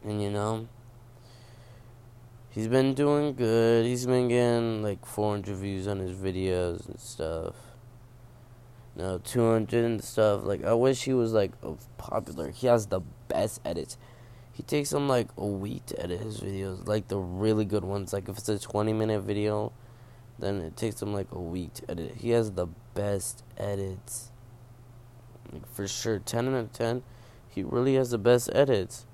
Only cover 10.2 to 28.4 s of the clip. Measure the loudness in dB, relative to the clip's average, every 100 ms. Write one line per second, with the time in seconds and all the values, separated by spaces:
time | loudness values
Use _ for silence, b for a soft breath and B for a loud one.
10.2 | 4 4 0 -2 2 4 4 2 0 2
11.2 | 4 4 2 -2 -10 -10 -14 -16 -6 -6
12.2 | -6 -8 -8 -2 4 4 4 -4 -4 -16
13.2 | -4 -2 -2 -4 -6 -6 -8 -12 B B
14.2 | B B B -14 -2 -2 0 0 2 2
15.2 | 0 -4 -4 -4 -4 -8 -8 -8 -6 -6
16.2 | -6 -8 -6 -6 -6 -6 -2 -2 0 -4
17.2 | -4 0 2 2 2 0 0 -4 -4 -6
18.2 | -6 -8 -4 -4 -2 0 2 2 2 0
19.2 | 0 -2 0 0 -4 -8 B B B B
20.2 | B -6 -4 -2 -4 -4 -4 -4 -4 -4
21.2 | -4 -6 -6 -6 -6 -10 -8 -8 -8 -6
22.2 | 2 2 2 -2 -4 -6 -10 -4 0 -2
23.2 | -4 -10 -18 -6 -4 -2 -4 -8 -12 -14
24.2 | -14 -20 -20 -20 -20 -20 -20 -20 -20 -20
25.2 | -20 -20 -16 -16 -14 -8 -6 -4 -2 -2
26.2 | -2 -2 0 0 -4 -2 -2 -2 -6 B
27.2 | B B -10 -6 -2 2 4 4 2 2
28.2 | 6 6